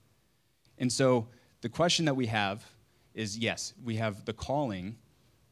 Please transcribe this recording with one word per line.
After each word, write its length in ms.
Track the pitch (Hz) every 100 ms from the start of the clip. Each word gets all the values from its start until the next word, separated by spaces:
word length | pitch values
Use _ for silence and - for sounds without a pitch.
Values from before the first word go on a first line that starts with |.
| _ _ _ _ _ _ _ -
And 120 | 127
so 380 | - 135 123 113 - _ _
the 80 | 117
question 380 | - 170 170 156
that 80 |
we 120 | 131 117
have 380 | 110 101 107 - - _ _ _
is, 240 | - 110 110
yes, 380 | 110 87 - -
we 120 | 117 110
have 280 | 110 101
the 80 | -
calling 640 | - - 139 135 95 92 117 _ _ _ _ _